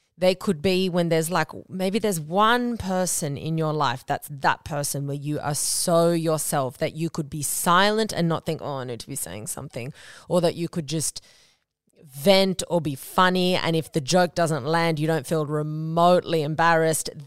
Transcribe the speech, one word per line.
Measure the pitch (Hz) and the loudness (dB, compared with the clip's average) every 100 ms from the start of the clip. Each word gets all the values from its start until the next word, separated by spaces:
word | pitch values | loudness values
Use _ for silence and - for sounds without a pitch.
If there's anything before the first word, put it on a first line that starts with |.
| _ - | _ -2
They | 185 | 0
could | 185 - 165 | 2 0 -2
be | 190 185 185 | 0 2 2
when | 175 170 | 0 2
there's, | 165 160 | 2 2
like, | 180 156 - - | 0 -2 -6 -12
maybe | 185 190 208 | -6 -2 0
there's | 214 175 | 0 -2
one | 151 180 214 240 240 233 | -2 2 4 4 0 -4
person | 185 185 180 - 156 135 | -4 -2 -2 -2 -4 -4
in | 156 160 | -4 -2
your | 156 | 0
life | 151 139 127 | 0 0 -2
that's | - 143 - | -4 -6 -6
that | 143 165 - | -2 0 0
person | - 151 143 143 143 | -2 -6 -4 -4 -6
where | |
you | 143 143 151 | -6 -4 -4
are | - | -4
so | 147 - - - 170 170 | -4 -2 -2 2 4 4
yourself | 170 160 156 - 151 131 123 | 2 0 -2 0 -2 -2 -2
that | 156 156 | -4 -2
you | 165 | -6
could | - 147 | -4 -6
be | 156 | -6
silent | 143 - - 175 202 214 220 | -6 -2 2 4 4 2 0
and | - 170 | 0 0
not | 160 | 0
think, | - 160 | -2 -6
"Oh, | 113 139 | -6 -8
I | |
need | 127 120 | -8 -10
to | - | -10
be | |
saying | 135 - 92 107 | -10 -8 -10 -10
something," | - 135 - 120 - - - - | -10 -12 -10 -12 -12 -18 -20 -2
or | 175 | 0
that | 170 147 | 2 0
you | 170 | -4
could | - 139 | -6 -6
just | 160 - - - _ _ _ _ _ _ - 156 | -4 -4 -8 -14 _ _ _ _ _ _ -20 -20
vent | 135 147 190 196 185 - | -2 4 4 4 0 -2
or | 175 | -2
be | 156 | -2
funny, | 135 - - 185 185 180 180 | -6 -2 2 4 4 2 2
and | - | 0
if | 165 - | 0 -2
the | - | -4
joke | 131 180 180 | 0 2 2
doesn't | - 165 156 123 | 2 0 0 0
land, | 165 165 156 | 0 2 0
you | 156 | 0
don't | 160 127 | -2 -2
feel | 165 147 | -2 -2
remotely | 151 151 156 160 165 175 180 - 165 | -4 -4 -6 -2 4 6 6 4 -2
embarrassed. | 147 156 165 165 160 156 - - | 0 2 4 6 4 0 -4 -12